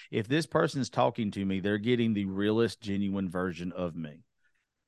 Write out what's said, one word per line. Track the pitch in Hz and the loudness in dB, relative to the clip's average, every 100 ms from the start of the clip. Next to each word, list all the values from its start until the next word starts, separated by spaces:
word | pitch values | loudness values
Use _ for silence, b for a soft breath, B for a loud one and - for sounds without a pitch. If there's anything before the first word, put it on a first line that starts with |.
| B | B
if | 117 107 | -4 0
this | 151 160 | 0 0
person's | 156 160 139 123 | 2 0 0 -2
talking | - 127 120 104 | 2 2 2 -4
to | 98 98 | -2 -2
me, | 95 | 0
they're | 95 104 | 0 0
getting | 107 123 113 104 | 2 2 2 2
the | 98 | 0
realest, | 95 104 110 113 - | 0 2 2 2 0
genuine | 104 98 101 98 95 | -4 -2 0 0 -2
version | 90 92 82 90 | -2 -2 -2 -8
of | 90 87 82 | -4 -6 -4
me. | 78 73 _ _ _ _ _ _ | -10 -12 _ _ _ _ _ _